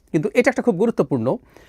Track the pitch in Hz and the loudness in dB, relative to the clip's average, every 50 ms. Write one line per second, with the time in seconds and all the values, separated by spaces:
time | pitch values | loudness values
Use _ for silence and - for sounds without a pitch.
0 | _ _ - 165 147 214 - 254 240 277 233 - 226 247 202 165 208 233 220 - | _ _ -2 -2 -2 0 0 2 2 2 2 0 0 0 0 0 0 -2 0 -2
1 | 170 139 147 127 110 123 170 247 _ _ _ - - | -2 -2 -2 -2 -2 -2 -4 -4 _ _ _ -20 -20